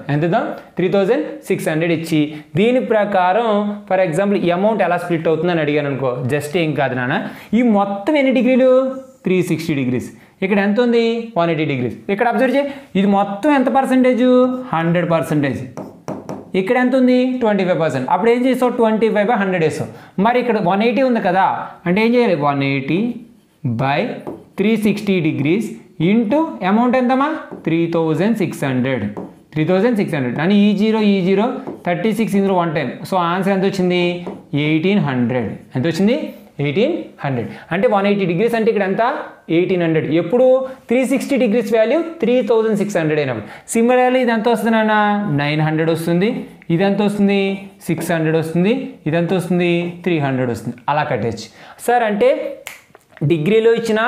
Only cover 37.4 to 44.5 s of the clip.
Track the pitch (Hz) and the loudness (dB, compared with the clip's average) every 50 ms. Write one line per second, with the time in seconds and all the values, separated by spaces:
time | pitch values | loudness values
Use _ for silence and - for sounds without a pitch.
37.4 | - 135 - - - - 160 185 196 226 208 196 196 202 202 202 190 170 175 160 | -6 -8 -10 -14 -10 -6 -2 -2 0 2 2 2 2 0 0 0 0 0 0 0
38.4 | 220 233 226 226 214 185 196 202 196 185 190 190 226 254 302 320 - - - - | 0 0 0 0 0 0 2 0 0 0 0 0 0 -2 -2 -4 -8 -12 -16 -16
39.4 | _ - 160 165 185 175 185 175 170 165 160 160 - 127 147 170 170 170 240 240 | _ -2 0 0 2 2 0 0 0 0 0 0 0 0 0 0 0 0 2 4
40.4 | 262 254 254 262 262 - - - - - 233 262 262 220 277 247 - - 277 240 | 4 4 4 2 0 -4 -10 -14 -4 -2 0 0 2 2 0 -2 0 0 0 0
41.4 | 254 220 202 247 214 202 226 220 220 226 269 330 330 - - - 247 214 247 254 | 2 2 2 0 0 0 2 2 2 2 2 0 -2 -4 -4 -2 0 2 2 2
42.4 | 220 202 233 226 220 220 214 208 190 208 202 180 160 151 156 151 147 131 123 107 | 2 2 2 2 2 2 0 0 -2 -2 -2 -2 0 0 0 0 0 -2 -4 -6
43.4 | 104 - - - - - - 226 226 240 254 247 254 254 254 262 254 233 233 220 | -10 -12 -16 -18 -12 -4 0 2 2 4 4 4 4 4 2 2 2 0 0 0
44.4 | 202 240 | 0 0